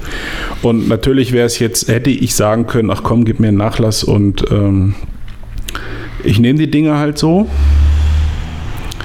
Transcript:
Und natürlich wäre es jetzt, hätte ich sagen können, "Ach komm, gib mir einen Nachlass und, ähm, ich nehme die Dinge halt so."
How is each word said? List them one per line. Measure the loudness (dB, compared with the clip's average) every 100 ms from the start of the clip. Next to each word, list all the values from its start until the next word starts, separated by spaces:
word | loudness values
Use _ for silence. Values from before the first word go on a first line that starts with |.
| -8 -8 -8 -8 -8 -2
Und | 0 2 0
natürlich | 0 2 2 2
wäre | 2 0
es | 0
jetzt, | -2 -2 0
hätte | 0 0
ich | 0 0 0
sagen | 2 0 0
können, | 0 0
"Ach | -2
komm, | 0 2 2
gib | 2
mir | 2
einen | 2
Nachlass | 0 0 0 0 0
und, | 2 2 0 0
ähm, | 2 2 2 2 -2 -6 -10 -10 -12 -10 -8 -8 -8 -8 -10 -10 -6
ich | 0 2
nehme | 2 2
die | 2
Dinge | 2 2 0
halt | 0 0
so." | 2 2 0 2 4 4 4 4 2 2 0 -4 -8 -8 -8 -8 -8 -8